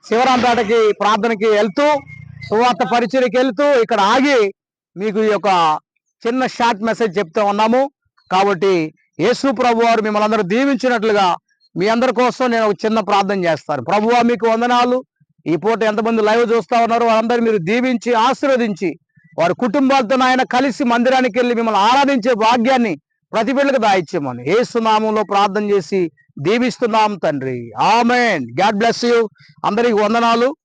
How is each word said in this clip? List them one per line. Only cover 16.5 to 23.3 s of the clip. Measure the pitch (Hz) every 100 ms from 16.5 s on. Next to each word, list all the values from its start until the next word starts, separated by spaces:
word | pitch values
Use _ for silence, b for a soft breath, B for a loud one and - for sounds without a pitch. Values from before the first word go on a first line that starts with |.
చూస్తా | 233 202 240
ఉన్నారో | 233 233 233
వారందరూ | 220 226 240
మీరు | 233 214
దీవించి | 165 233 254 240 226
ఆశీర్వదించి | 233 233 269 285 262 233 190 185 - _ b b -
వారి | 160
కుటుంబాలతో | 269 247 285 269 269 220 262
నాయన | 254 254
కలిసి | 254 247 277 214
మందిరానికి | 262 240 247 262 254 208
వెళ్ళి | 247
మిమ్మల్ని | 233 233 208
ఆరాధించే | 208 262 277 277 214
భాగ్యాన్ని | 226 220 247 226 262 233 147 _ _ _